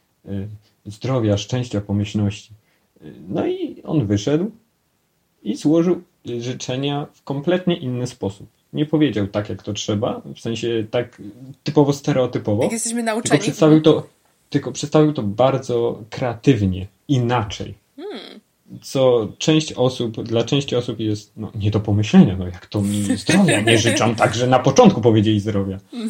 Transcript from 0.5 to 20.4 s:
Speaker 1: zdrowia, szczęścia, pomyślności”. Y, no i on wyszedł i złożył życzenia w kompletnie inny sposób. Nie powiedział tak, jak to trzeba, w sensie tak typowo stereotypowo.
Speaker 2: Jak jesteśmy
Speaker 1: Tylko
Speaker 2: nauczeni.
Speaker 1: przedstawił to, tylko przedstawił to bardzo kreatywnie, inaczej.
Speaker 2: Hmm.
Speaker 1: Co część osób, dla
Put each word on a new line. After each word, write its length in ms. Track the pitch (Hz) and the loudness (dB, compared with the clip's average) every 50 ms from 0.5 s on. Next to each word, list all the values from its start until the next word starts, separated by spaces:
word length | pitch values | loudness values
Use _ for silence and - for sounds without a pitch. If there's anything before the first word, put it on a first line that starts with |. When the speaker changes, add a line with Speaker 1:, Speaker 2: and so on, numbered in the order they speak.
| 107 - _ _ _ _ _ | -12 -16 _ _ _ _ _
Speaker 1:
zdrowia, 500 | 107 104 - - 127 135 127 110 104 101 | -18 -14 -8 -4 -2 -2 0 2 2 2
szczęścia, 440 | 98 - - 127 127 123 - - 101 | 0 0 -2 -4 -4 -4 -2 -4 -4
pomyślności”. 680 | - - 101 104 101 - - 104 101 101 101 - - - - - _ _ _ _ _ _ _ _ - | -4 -2 -2 -2 -2 -2 -2 -2 0 -2 -2 -6 -10 -20 -20 -20 _ _ _ _ _ _ _ _ -20
Y, 120 | 76 64 - - 92 | -20 -20 -18 -12 -6
no 180 | 120 180 - | -4 -2 -2
i 360 | 349 370 392 349 262 - - - | -2 -2 -4 -6 -8 -10 -12 -8
on 240 | - 156 151 113 | -4 -2 -2 0
wyszedł 440 | 98 104 101 - 143 147 156 190 226 - - _ _ _ _ _ _ _ _ _ _ _ _ _ _ _ _ - | 0 -2 -2 0 0 0 0 0 -4 -8 -12 _ _ _ _ _ _ _ _ _ _ _ _ _ _ _ _ -8
i 140 | 208 - | -8 -8
złożył 460 | - - 147 160 170 165 185 175 - - _ _ _ - 113 120 117 | -2 0 2 4 4 4 2 0 -2 -4 _ _ _ -12 -10 -8 -8
życzenia 680 | 120 127 123 123 - - 127 131 139 143 143 147 147 - _ | -6 -6 -8 -8 -8 -6 -4 -4 -2 -2 -4 -4 -6 -10 _
w 100 | _ _ | _ _
kompletnie 540 | - 143 139 143 180 180 180 180 180 170 | -8 -8 -4 -2 0 0 0 0 -2 -2
inny 300 | - 131 127 123 123 123 | -2 -4 -6 -4 -4 -6
sposób. 400 | 123 - - - 98 - - - - _ _ _ _ - | -6 -6 -6 -8 -8 -8 -10 -16 -20 _ _ _ _ -4
Nie 140 | 143 151 | -4 -2
powiedział 400 | 151 - 151 151 131 101 107 101 | 0 2 2 2 2 2 0 -2
tak, 220 | 92 - 104 104 - | -2 -2 -4 -4 -4
jak 140 | 101 98 - | -8 -10 -8
to 100 | - 101 | -8 -8
trzeba, 500 | - - - 107 101 117 117 123 - - - - | -6 -4 -2 -2 -2 -2 -2 -4 -6 -10 -16 -16
w 40 | - | -10
sensie 460 | - 117 113 113 120 117 117 113 107 110 | -8 -8 -6 -4 -4 -2 -2 -2 -4 -2
tak 320 | - 123 120 - - - 101 101 - - 135 131 143 - - | -2 -4 -4 -4 -8 -16 -18 -18 -18 -18 -20 -20 -20 -10 -8
typowo 280 | 151 147 151 143 139 143 | 2 4 4 4 4 2
stereotypowo. 680 | - - 151 143 131 127 120 - 123 - 113 104 104 139 | 0 -2 0 0 2 0 0 -2 -4 -2 0 0 0 0
Speaker 2:
Jak 100 | 208 226 | 0 -2
jesteśmy 280 | 220 - 233 233 240 | -4 -4 -4 -4 -4
Speaker 1:
Tylko 140 | 226 226 214 | -2 -2 -2
Speaker 2:
nauczeni. 260 | 226 226 - - - | -2 0 2 2 2
Speaker 1:
przedstawił 400 | - - - - 165 156 156 156 | 2 -2 0 2 6 6 6 8
to, 260 | 156 165 - - - - _ _ _ _ _ _ _ _ | 8 6 4 4 0 -6 _ _ _ _ _ _ _ _
tylko 220 | - 139 - 127 120 | -4 -4 -4 -4 -6
przedstawił 400 | - - 143 - 156 151 151 147 | -8 -4 0 4 4 4 4 2
to 100 | 139 110 | 0 -4
bardzo 800 | 101 101 120 127 131 131 127 - - 123 117 117 120 - - 110 - | -2 0 2 2 2 2 0 -2 -2 -2 0 0 -2 -4 -6 -10 -14
kreatywnie, 760 | - - 135 120 110 110 - 147 131 104 101 92 92 95 92 - _ _ _ - | -10 -6 -6 -6 -6 0 2 2 4 4 2 0 -2 -2 -6 -12 _ _ _ -2
inaczej. 680 | 143 123 123 117 123 120 107 107 - - - 104 101 - _ _ _ | 0 0 0 0 0 -2 -2 -4 -8 -10 -12 -12 -14 -16 _ _ _
Speaker 2:
Hmm. 440 | 269 330 415 349 196 - - - 214 - _ _ _ _ _ - 127 - | -16 -14 -12 -12 -14 -14 -18 -20 -20 -20 _ _ _ _ _ -20 -18 -12
Speaker 1:
Co 460 | - - 135 131 127 123 117 107 95 - - | -6 0 2 4 4 4 2 0 -2 -6 -2
część 340 | - 165 156 156 151 - - | 0 2 2 2 0 -2 -2
osób, 500 | 117 127 127 127 - 123 113 110 123 107 | 0 0 0 0 -2 -6 -6 -6 -8 -6
dla 220 | - 113 113 | -2 -2 -2